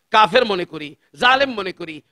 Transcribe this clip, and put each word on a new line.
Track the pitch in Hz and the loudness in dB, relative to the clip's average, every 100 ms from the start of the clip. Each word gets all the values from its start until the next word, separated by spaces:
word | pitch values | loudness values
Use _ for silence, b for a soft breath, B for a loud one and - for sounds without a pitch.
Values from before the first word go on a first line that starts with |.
| _ | _
কাফের | 220 214 240 | 2 4 2
মনে | 247 190 | 0 -2
করি, | 170 160 147 156 _ 143 | -6 -10 -16 -18 _ -2
জালেম | 247 262 269 | 2 2 0
মনে | 220 190 | -4 -8
করি, | 170 170 151 - | -10 -14 -16 -20